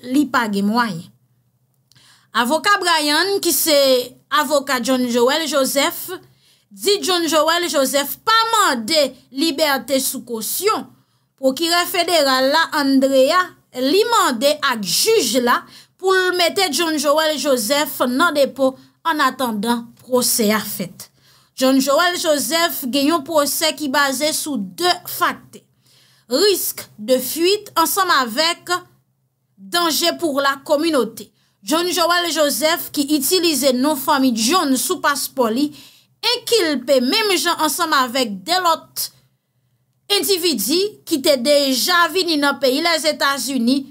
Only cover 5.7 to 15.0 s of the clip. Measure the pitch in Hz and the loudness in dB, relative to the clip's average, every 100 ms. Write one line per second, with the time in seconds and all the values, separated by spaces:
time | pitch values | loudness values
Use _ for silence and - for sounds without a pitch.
5.7 | 277 311 - - 359 - _ _ _ _ | 0 -2 -2 -10 -12 -16 _ _ _ _
6.7 | 196 359 403 302 349 330 320 311 349 339 | -6 -2 0 0 -2 0 2 2 0 0
7.7 | 302 269 277 285 - - 453 453 440 359 | 0 0 0 -4 -6 0 2 2 2 2
8.7 | 247 220 320 277 - _ 262 330 285 302 | 0 -2 0 0 -4 _ -4 -2 0 0
9.7 | 262 - 269 262 254 220 226 214 - 392 | 0 -2 -2 -2 -6 -8 -8 -6 -4 -2
10.7 | 359 - _ _ _ _ - 269 269 330 | -2 -6 _ _ _ _ -2 -2 0 0
11.7 | 349 349 370 339 339 269 262 262 311 320 | 0 0 -2 0 2 2 2 2 2 0
12.7 | 311 269 269 269 269 269 359 359 - _ | 0 2 4 4 4 4 2 0 -6 _
13.7 | 254 262 381 480 440 339 226 277 294 285 | -4 0 2 2 2 2 2 0 0 -2
14.7 | 233 185 - | -4 -4 -2